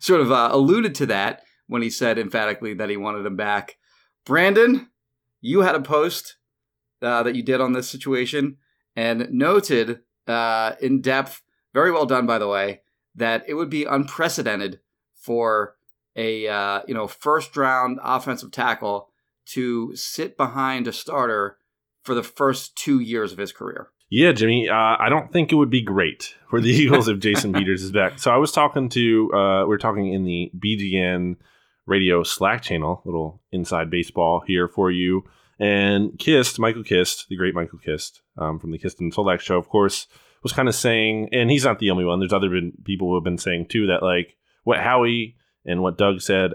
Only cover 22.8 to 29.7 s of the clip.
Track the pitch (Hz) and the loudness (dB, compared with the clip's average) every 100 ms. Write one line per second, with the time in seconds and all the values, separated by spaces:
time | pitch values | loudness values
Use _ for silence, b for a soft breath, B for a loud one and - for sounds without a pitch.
22.8 | 143 135 113 117 101 87 101 - 104 - | 0 0 0 -4 -4 -6 -10 -10 -12 -12
23.8 | - _ _ 110 175 117 110 120 104 110 | -16 _ _ 4 4 4 2 2 2 2
24.8 | 110 - 117 151 - 175 151 156 131 123 | 2 2 2 0 0 -2 2 4 4 2
25.8 | 101 95 82 - - - - 117 113 117 | 0 0 0 -2 -14 -18 -4 0 2 4
26.8 | 139 127 110 98 104 101 104 98 95 92 | 6 4 4 0 0 0 0 -2 0 -2
27.8 | 95 101 92 - 127 123 147 160 147 139 | -2 0 0 0 2 4 4 2 2 0
28.8 | 123 123 117 110 110 101 98 95 95 | -2 2 4 4 4 2 2 2 2